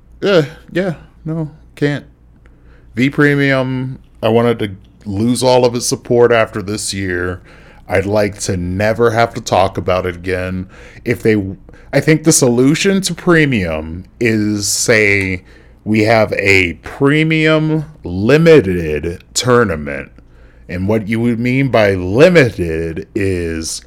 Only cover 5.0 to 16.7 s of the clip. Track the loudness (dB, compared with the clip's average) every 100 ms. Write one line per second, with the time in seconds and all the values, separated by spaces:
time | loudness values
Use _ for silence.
5 | -8 -4 -2 0 2 4 4 0 -4 -6
6 | 0 4 4 4 0 -4 -6 -6 -6 -6
7 | -4 -4 -4 -8 -12 -20 -20 -20 -4 -2
8 | 0 0 -2 -4 -6 -4 -4 -2 -2 0
9 | 0 0 -2 -2 -2 0 0 -2 -2 -2
10 | -2 -6 -6 -6 -6 -8 -10 -14 -20 -10
11 | -6 -2 0 0 -2 -10 -16 -20 -6 -2
12 | 2 2 2 2 2 4 2 2 0 0
13 | -2 -4 0 2 2 0 -2 -6 -8 -12
14 | -12 -4 -2 0 0 -2 -4 -4 2 2
15 | 4 2 0 -6 -10 -20 -20 -12 -4 0
16 | 4 4 2 0 2 2 2